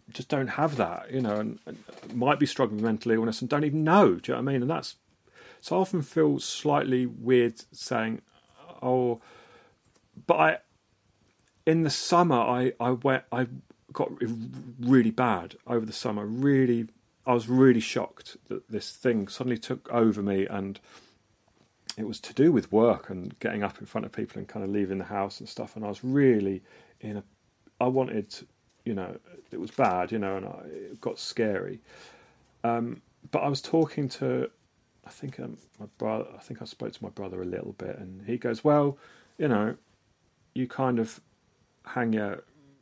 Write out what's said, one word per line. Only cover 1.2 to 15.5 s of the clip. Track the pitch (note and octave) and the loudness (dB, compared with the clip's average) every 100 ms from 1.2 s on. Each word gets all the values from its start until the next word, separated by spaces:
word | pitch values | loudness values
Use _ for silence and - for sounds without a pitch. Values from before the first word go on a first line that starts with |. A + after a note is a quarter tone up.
know, | A#2+ G#2 | -2 -2
and, | A2 A2+ - | -4 -8 -14
and | - - - - | -16 -18 -20 -10
might | A#2+ B2+ C#3+ | -2 2 2
be | C#3+ | 0
struggling | - B2 G#2 | 0 0 0
with | A2+ | -2
mental | G#2+ A#2+ | 0 0
illness | A2+ A2+ A2 | 2 0 -4
and | B2+ | -2
don't | D3 | 0
even | D3+ D3 | 0 0
know. | D#3 F#3+ E3 F2 | 4 8 6 4
Do | - | -2
you | B2+ | -4
know | |
what | C3 | -2
I | |
mean? | C3+ | -2
And | B2 | -2
that's, | E3 - - _ _ _ - - - | -4 -6 -14 _ _ _ -20 -20 -20
so | - F3+ | -2 0
I | |
often | F#3 F3+ | 0 -2
feel | C#3+ - D3+ C#3 | -2 2 2 2
slightly | - - D3+ D3 C#3 B2+ B2 | -4 -4 0 2 2 0 0
weird | A#2 A#2 B2+ A#2+ A#2 - | -4 4 4 4 0 -14
saying, | - - A#2+ A2+ A2 - _ _ _ - - | -14 -6 -2 -2 -4 -10 _ _ _ -20 -6
"Oh," | B2+ B2+ B2 A2+ - - - - _ _ _ _ _ - - | 0 2 2 -2 -8 -20 -20 -20 _ _ _ _ _ -4 2
but | - | 4
I, | D#3 - - _ _ _ _ _ _ _ _ _ - | 4 2 -6 _ _ _ _ _ _ _ _ _ 0
in | D#3+ | 2
the | D#3 | 2
summer, | - - F3 F3 B2+ | -2 2 4 6 4
I, | A#2 B2 B2+ - | 2 2 0 0
I | A#2+ | 0
went, | B2+ C#3 C3 - | 2 2 0 0
I | A#2+ B2 C3 - _ - | -4 -4 -6 -18 _ -10
got | - - - A2 A2+ A#2 B2+ B2 B2+ | -4 -4 -4 -6 -6 -8 -12 -14 -4
really | A#2+ C3 A2+ | 6 6 6
bad | A2 B2+ G2 E2+ | 4 2 0 -4